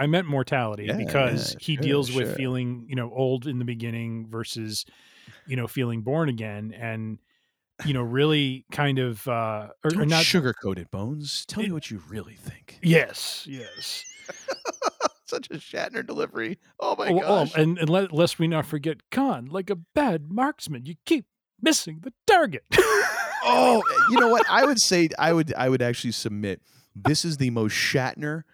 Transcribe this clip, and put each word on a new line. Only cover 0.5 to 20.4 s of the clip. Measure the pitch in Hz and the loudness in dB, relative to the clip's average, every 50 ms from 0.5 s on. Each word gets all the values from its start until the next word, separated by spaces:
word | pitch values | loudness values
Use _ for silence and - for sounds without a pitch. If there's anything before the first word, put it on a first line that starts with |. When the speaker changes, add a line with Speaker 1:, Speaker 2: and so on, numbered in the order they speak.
| 147 131 120 110 107 104 104 101 | 0 0 0 -2 -4 -6 -4 -4
Speaker 2:
Yeah, | |
Speaker 1:
because | - 220 113 - - 139 131 120 113 - 117 - - | -4 -4 -4 0 2 2 2 2 2 0 -2 -4 -8
Speaker 2:
yeah, | - | -8
Speaker 1:
he | - - 151 | -6 -4 -4
Speaker 2:
sure, | 131 | -2
Speaker 1:
deals | 151 147 143 143 135 123 | 0 0 0 0 0 0
with | 127 131 120 | -2 -2 -2
Speaker 2:
sure. | 117 - | -2 -4
Speaker 1:
feeling, | - 131 127 127 127 123 120 123 120 117 - | -4 -4 -4 -4 -4 -4 -4 -6 -8 -10 -8
you | 135 | -6
know, | 127 117 117 | -6 -6 -4
old | - 131 131 127 131 127 120 | -2 -2 0 0 0 -2 -2
in | 151 127 123 | -4 -6 -4
the | 123 | -4
beginning | 120 120 113 117 117 113 117 117 113 113 113 113 113 | -6 -6 -6 -6 -6 -6 -6 -6 -6 -8 -8 -10 -10
versus, | 113 113 113 - - 117 110 107 104 - - - _ _ _ _ _ - - - - - _ | -8 -8 -8 -8 -8 -8 -8 -6 -8 -8 -8 -10 _ _ _ _ _ -20 -20 -20 -20 -20 _
you | - 131 | -6 -6
know, | 127 117 113 | -4 -4 -4
feeling | - 139 123 120 117 113 | -4 -4 -2 -2 -2 -4
born | 104 123 143 165 165 143 | -4 -2 -2 0 0 0
again | 120 113 110 107 101 104 107 110 | -2 -4 -6 -8 -8 -10 -10 -12
and, | - 117 117 113 110 110 110 110 107 - _ _ _ _ _ _ _ _ _ _ _ - | -10 -10 -8 -8 -6 -6 -8 -8 -10 -12 _ _ _ _ _ _ _ _ _ _ _ -6
you | - 151 135 | -4 -2 -2
know, | 127 | -2
really | 120 113 120 135 147 156 156 147 143 131 131 131 - _ | -2 -2 0 2 2 2 2 2 0 0 -4 -6 -12 _
kind | - - 147 143 135 131 | -4 0 0 2 2 0
of, | 127 123 113 104 - 131 | 0 -2 -4 -6 -4 -4
uh, | 120 117 113 110 107 107 104 104 - _ - | -2 -2 -2 -2 -4 -6 -8 -12 -14 _ -2
or, | 156 | -2
or | 165 | 0
Speaker 2:
Don't | 208 151 151 | 2 2 4
Speaker 1:
not | 165 160 165 | 4 4 4
Speaker 2:
sugarcoat | - - 180 135 127 107 - - 98 92 87 | 4 4 2 2 2 -2 -2 -4 -4 -4 -4
it, | 85 - | -6 -8
Bones. | - 95 104 123 151 151 147 139 - - - | -8 -6 -6 -6 -6 -8 -8 -8 -8 -8 -10
Tell | - - 214 | -8 -8 -6
me | 214 196 | -4 -4
Speaker 1:
It | |
Speaker 2:
what | 170 151 - - | -4 -6 -8 -8
you | 113 95 - - | -12 -12 -12 -12
really | 107 107 87 - - | -12 -12 -12 -12 -18
think. | - - - - - _ - - - | -16 -16 -16 -16 -16 _ -20 -16 0
Speaker 1:
Yes, | - 165 165 160 - - - - - - - - - 156 | 4 6 6 6 4 2 -4 -8 -8 -8 -8 -8 -10 -12
yes. | 139 127 110 - - - - - - - - - - - - - | -12 -14 -14 -16 -14 -12 -12 -10 -10 -10 -12 -14 -20 -18 -16 -16
Speaker 2:
<laughs> | - - - - - - - 466 - - 508 - - _ - - - _ _ | -16 -12 -10 -10 -10 -8 -8 -10 -8 -4 -4 -4 -2 _ -2 -4 -4 _ _
Such | - - - - - | -8 -8 -8 -8 -10
a | - | -12
Shatner | 151 - - - - - - - 131 127 | -12 -12 -8 -6 -6 -6 -4 -6 -8 -8
delivery. | - - - - - - 113 113 113 196 - _ _ _ - | -6 -4 -4 -4 -4 -4 -6 -6 -6 -6 -10 _ _ _ -6
Oh | - - - | -2 -2 -2
my | - - - | 0 0 2
Speaker 1:
Oh, | 170 170 147 | 2 2 4
oh, | 165 208 180 147 | 4 4 4 2
Speaker 2:
gosh. | 151 156 | 2 2
Speaker 1:
and, | 160 156 165 175 175 | 2 2 2 2 0
and | 160 151 | 0 2
let, | 170 190 196 180 | 2 2 2 0
lest | 156 151 175 160 - - | 2 2 2 2 2 0
we | 165 160 | 0 0
not | 165 156 143 | 2 0 -2
forget | - 156 147 139 160 151 - _ _ | -2 -6 -4 -4 -4 -6 -6 _ _
Khan, | - 254 277 277 185 123 117 | -2 0 0 0 0 -4 -6
like | 135 165 196 185 196 | -6 -8 -6 -4 -4
a | 196 | -6
bad | 165 170 - _ 302 294 233 170 160 147 156 | -6 -6 -2 _ 0 2 2 0 -2 -4 -4
marksman, | 190 233 | -2 0